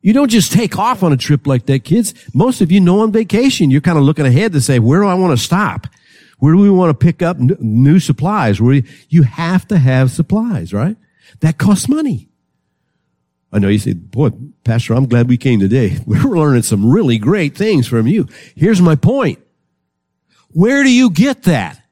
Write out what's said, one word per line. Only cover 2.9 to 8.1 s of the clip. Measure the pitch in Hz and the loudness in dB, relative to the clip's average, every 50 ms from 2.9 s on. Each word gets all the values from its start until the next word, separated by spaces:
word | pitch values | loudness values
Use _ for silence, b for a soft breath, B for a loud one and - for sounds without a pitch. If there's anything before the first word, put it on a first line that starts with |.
| 180 208 | 2 2
on | 220 220 | 0 0
vacation, | 196 220 226 175 - 214 262 269 247 - 170 139 | 0 -2 -2 -2 -2 0 0 0 0 0 0 2
you're | 131 120 | 2 0
kinda | 127 - 165 151 | 0 0 0 2
looking | 139 143 156 - 147 | 2 2 0 0 0
ahead | 131 120 147 214 226 170 | 0 2 0 0 0 -2
to | 139 | -2
say, | 117 - 135 | -2 0 0
"Where | 120 107 120 143 185 | 0 2 2 2 2
do | 208 | 0
I | 202 180 | 0 0
wanna | 185 190 175 139 | 0 0 0 -2
stop? | 113 - - 170 190 208 110 85 - - - b b b b b b b b b | -2 -4 -4 -4 -2 -2 -4 -6 -10 -14 -16 b b b b b b b b b
Where | b 131 147 160 | b 2 2 4
do | 190 | 4
we | 202 202 | 4 4
wanna | 196 180 180 165 143 | 4 2 2 0 0
pick | - - 170 - - 175 | 0 0 0 0 0 -4
up | 165 180 - | -4 -2 0
n-, | 123 131 196 - | 0 -2 -2 -2
new | 123 110 107 117 131 143 160 | -4 -2 0 2 4 4 4
supplies?" | 190 - - | 2 2 0